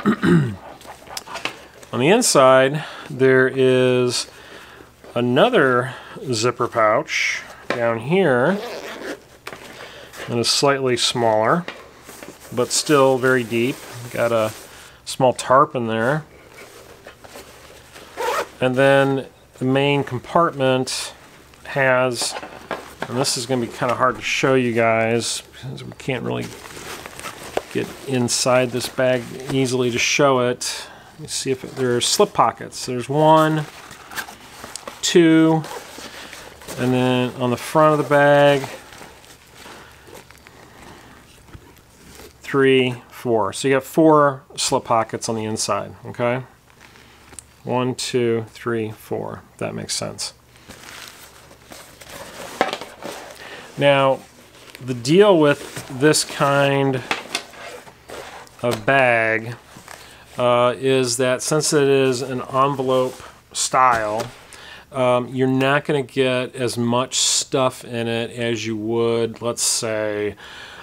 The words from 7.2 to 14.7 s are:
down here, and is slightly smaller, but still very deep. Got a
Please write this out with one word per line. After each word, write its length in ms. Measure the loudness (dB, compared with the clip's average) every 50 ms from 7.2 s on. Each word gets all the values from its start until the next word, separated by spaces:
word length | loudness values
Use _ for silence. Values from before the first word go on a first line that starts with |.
| -2 -2 -4 -6 -10 -14 -20 -18 -10 -8
down 320 | -4 -2 0 0 0 -2
here, 580 | -2 0 2 2 4 4 4 4 2 2 0 0 -4 -8 -12 -12 -12 -14 -14 -12 -12 -12 -12 -14 -16 -20 -20 -20 -18 -16 -16 -16 -18 -20 -18 -18 -18 -18 -18 -20 -20 -20 -16 -14 -10 -6
and 100 | -4 -4
is 120 | -2 0
slightly 460 | 0 2 2 2 2 2 0 0 0
smaller, 680 | 0 0 -2 -2 0 2 2 2 4 4 2 2 2 0 -6 -14 -16 -20 -20 -20 -20 -20 -20 -20 -18 -18 -20 -20 -20 -18 -10 -4
but 180 | -4 -2 -2
still 460 | -2 -4 0 2 4 6 6 6 4
very 260 | 4 2 2 2 2 0
deep. 320 | 0 -2 0 0 0 -2 -6 -10 -16 -16 -16 -14 -10 -4
Got 200 | -2 -2 0 2
a 200 | 0 0 -2 -4 -8 -18 -20